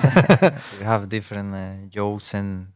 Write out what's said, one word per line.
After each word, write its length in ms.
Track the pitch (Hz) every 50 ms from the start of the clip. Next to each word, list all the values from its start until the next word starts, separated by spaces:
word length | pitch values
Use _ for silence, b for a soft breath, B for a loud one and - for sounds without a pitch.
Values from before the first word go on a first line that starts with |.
| - 131 - 175 139
<laughs> 540 | - 170 - 190 160 147 131 - - - 98
We 60 | 98
have 220 | 110 113 107 101 98
different, 440 | 110 107 101 - 104 101 101 101 98
uh, 320 | 95 95 95 95 98 98 98
jokes 440 | 98 104 101 104 104 101 - - -
and, 340 | 101 101 98 95 92 95 95 _